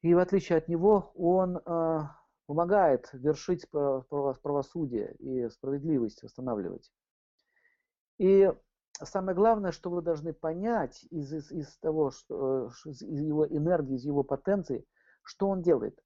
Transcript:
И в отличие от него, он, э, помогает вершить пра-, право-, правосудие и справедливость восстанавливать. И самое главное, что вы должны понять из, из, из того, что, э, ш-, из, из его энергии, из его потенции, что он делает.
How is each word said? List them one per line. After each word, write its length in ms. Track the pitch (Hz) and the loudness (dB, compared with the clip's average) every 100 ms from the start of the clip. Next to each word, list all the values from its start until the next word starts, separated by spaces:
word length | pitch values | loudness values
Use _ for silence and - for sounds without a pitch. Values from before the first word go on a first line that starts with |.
И 120 | 165 | 6
в 40 | 175 | 4
отличие 400 | 180 196 - 165 | 4 0 2 0
от 100 | 160 | 2
него, 440 | 165 196 208 - - | 2 4 4 2 -2
он, 420 | 175 185 185 180 | 2 4 2 -4
э, 420 | - 170 165 160 151 - _ _ - | -4 -2 0 0 -4 -12 _ _ -6
помогает 640 | 147 175 208 170 127 - | -2 2 4 6 4 -2
вершить 560 | 131 139 147 - 180 - | -2 -2 0 -2 -4 -2
пра-, 320 | 151 143 131 127 | -2 0 -2 -4
право-, 240 | 143 139 135 | -2 -2 -4
правосудие 760 | 151 143 135 175 143 117 104 - | -2 -2 -4 -6 -4 -4 -6 -10
и 300 | 135 127 117 | -6 -4 -4
справедливость 760 | - 135 143 156 143 113 - | -6 -6 -4 -2 0 -2 -6
восстанавливать. 680 | 113 - 127 110 90 92 _ _ _ _ _ _ _ _ _ _ _ _ _ _ | -18 -10 -6 -4 -4 -8 _ _ _ _ _ _ _ _ _ _ _ _ _ _
И 340 | 190 196 196 - _ _ _ - | 4 6 6 2 _ _ _ -16
самое 320 | 143 196 185 180 | -8 -6 -2 2
главное, 360 | 220 220 190 | 4 4 -2
что 180 | 160 185 | -6 -6
вы 100 | 175 | -4
должны 320 | 165 156 160 | -2 -4 -6
понять 720 | 156 160 165 214 233 135 - - | -6 -6 -4 -2 -2 -4 -8 -12
из, 200 | 165 139 | -10 -8
из, 200 | 156 147 | -10 -8
из 260 | - 143 _ | -10 -10 _
того, 340 | 160 156 143 | -2 0 0
что, 560 | - _ - 135 131 120 | -2 _ -4 -2 -2 -4
э, 20 | |
ш-, 180 | 123 156 | -12 -16
из, 120 | 131 | -14
из 200 | - 147 | -8 -4
его 240 | 151 151 151 | -2 0 0
энергии, 480 | 151 156 175 135 131 | 0 0 0 0 -4
из 80 | |
его 200 | 139 143 | -2 -2
потенции, 640 | 139 139 - 202 165 123 _ _ _ _ | 0 -2 0 -2 -2 -6 _ _ _ _
что 260 | - - 196 | -20 -4 -2
он 140 | 190 | 0
делает. 380 | 170 135 107 - | 2 2 2 -10